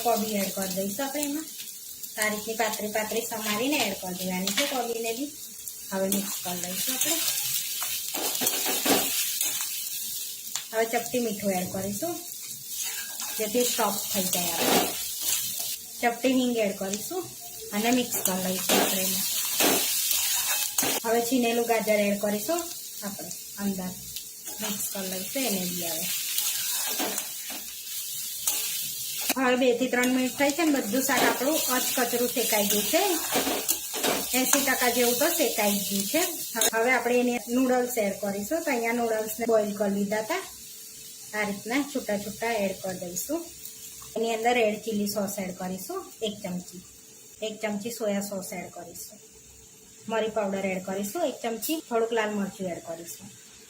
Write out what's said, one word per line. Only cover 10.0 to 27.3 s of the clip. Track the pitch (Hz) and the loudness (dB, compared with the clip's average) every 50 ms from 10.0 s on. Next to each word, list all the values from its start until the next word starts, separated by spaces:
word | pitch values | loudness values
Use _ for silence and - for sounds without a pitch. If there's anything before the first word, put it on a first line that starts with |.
| - - - - - - - - - - - - - - 226 | -6 -6 -6 -6 -6 -8 -8 -10 -8 -8 -6 -6 -6 -2 0
હવે | 220 226 233 240 | 0 0 2 0
ચપટી | 233 - - - 247 240 | -2 -2 0 0 0 0
મીઠું | 220 202 - 208 196 185 180 | 0 -2 -2 0 0 0 0
એડ | 180 185 196 | -2 -2 -2
કરીશું, | 190 190 202 202 - 311 349 330 - - - - - - - - - - - - - - - - - - - - - - - - - | -2 -2 -2 -2 -2 -2 -4 -4 -6 -8 -10 -10 -10 -10 -10 -10 -10 -10 -8 -6 -6 -6 -4 -4 -6 -6 -6 -6 -6 -6 -6 -4 -2
જેથી | 214 202 202 247 247 - - | -2 2 2 2 2 2 2
સોફ્ટ | - 220 - 208 - - - - | 2 2 2 2 0 -2 -2 -2
થઈ | 202 180 - - | 0 0 0 0
જાય | 180 180 - - | 0 0 0 0
આપણે. | - - - - - - - - - - - - - - - - - - - - - - - - - - - - - | 2 4 4 6 4 4 2 0 -2 -4 -4 -4 -2 -2 0 0 0 0 -2 -4 -4 -4 -4 -4 -6 -8 -10 -4 0
ચપટી | 247 233 233 - - 262 254 262 | 0 0 2 2 2 4 4 4
હિંગ | 247 247 240 226 214 | 4 4 2 2 2
એડ | 196 196 - | 0 0 -2
કરીશું | 196 196 202 208 - - 339 370 - - - - - - - - - - 208 | -2 -2 -2 -2 -4 -4 -4 -4 -6 -6 -10 -12 -12 -12 -12 -12 -8 -4 -2
અને | 208 220 240 254 254 | 2 4 4 4 4
મિક્સ | 240 - - - - | 4 2 0 0 0
કરી | 196 185 190 185 | 2 0 0 0
લઈશું | 185 185 185 - - - - | 0 0 0 2 4 6 6
આપણે | - - 196 190 185 | 6 6 4 2 2
એને. | - 190 - - - - - - - - - - 143 - - - - - - - - - - - - - - - - - - - - - - 269 - - 247 - | 2 0 0 0 0 0 0 0 0 2 4 4 6 6 4 4 2 2 0 2 2 2 2 2 2 0 0 0 0 0 0 0 0 0 2 2 2 2 2 2
હવે | 226 226 240 233 - | 2 2 4 4 4
છીનેલું | 269 247 240 233 226 240 233 226 | 4 4 4 4 4 2 2 4
ગાજર | 226 220 202 214 214 208 202 | 2 2 4 4 4 4 4
એડ | 202 202 202 214 | 4 2 2 2
કરીશું | 208 208 208 - 311 330 339 339 - - - - - - - 208 | 0 0 0 0 0 0 0 -2 -4 -8 -10 -10 -10 -10 -8 -8
આપણે | 196 - - 160 180 - - - - - - 202 | -8 -8 -8 -8 -8 -8 -10 -10 -10 -6 -4 -2
અંદર, | 196 190 185 185 185 - - - - - - - - - - - - - 202 214 | -2 -2 -2 -4 -4 -6 -8 -10 -10 -10 -10 -10 -10 -12 -14 -12 -12 -8 -6 -4
મિક્સ | 208 208 196 - - - | -4 -4 -4 -4 -4 -4
કરી | 196 190 190 190 | -4 -4 -4 -4
લઈશું | 185 190 - - 269 262 220 | -6 -6 -4 -2 0 0 0
એને | 202 185 180 180 | 0 0 -2 -2
બી | 175 175 170 165 | -4 -4 -4 -4
હવે. | 160 160 185 180 - - - - - - - - - - - - - - - - - - - - - - - - | -4 -2 -2 -2 -2 -2 -2 -2 -2 0 0 0 0 -2 -2 -2 -2 -2 -2 -2 -2 -2 -2 -2 -2 -2 -4 -6